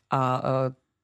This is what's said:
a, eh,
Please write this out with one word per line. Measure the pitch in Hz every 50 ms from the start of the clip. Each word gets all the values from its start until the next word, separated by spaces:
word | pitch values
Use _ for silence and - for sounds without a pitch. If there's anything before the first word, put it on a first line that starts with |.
| _ -
a, | 135 135 131 127 127 - -
eh, | 135 131 131 131 127 131 _ _ _ _ _